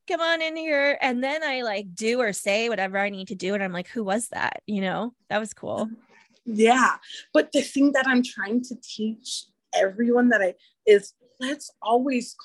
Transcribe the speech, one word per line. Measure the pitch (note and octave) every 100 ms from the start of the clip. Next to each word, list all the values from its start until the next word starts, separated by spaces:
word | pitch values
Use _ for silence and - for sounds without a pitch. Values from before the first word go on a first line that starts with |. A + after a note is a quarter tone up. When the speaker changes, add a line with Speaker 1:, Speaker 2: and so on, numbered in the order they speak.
| -
Speaker 1:
Come | E4
on | E4 E4
in | D#4+ D#4+
here." | D#4+ C#4+ C#4+ -
And | C4 B3
then | C4+ D#4
I, | D4+ B3+
like, | A#3 G3+ G3+
do | F3 A3 B3
or | A3+
say | F#3 G3+ G#3 A#3
whatever | G3+ F#3+ G3
I | G3+
need | G3 F#3
to | F#3+
do. | F#3
And | G3+
I'm | F#3+
like, | F3+ F3+
"Who | A#3 F#3+
was | G#3+ -
that?" | - - - -
You | G3+
know, | F#3+ E3+ A#3+ - -
that | G#3
was | A3
cool. | - - - A3 A3+ _ - _ _ A#3
Speaker 2:
Yeah. | G#3+ A3+ B3+ G#3+ - - - -
But | D4+ D4+
the | C#4+
thing | - C#4 C#4+
that | C#4 C4
I'm | B3
trying | B3 - G3 A#3+
to | - A3+
teach | - - A3 A3 - - - _ - F3+
everyone | F#3+ G3 A#3+ B3 B3
that | G#3+
I, | F#3 - _ _ G#3+
is | G3+ - _ _ -
let's | B3+ D4 - -
always | G#3 A#3+ C4+ B3 A#3 -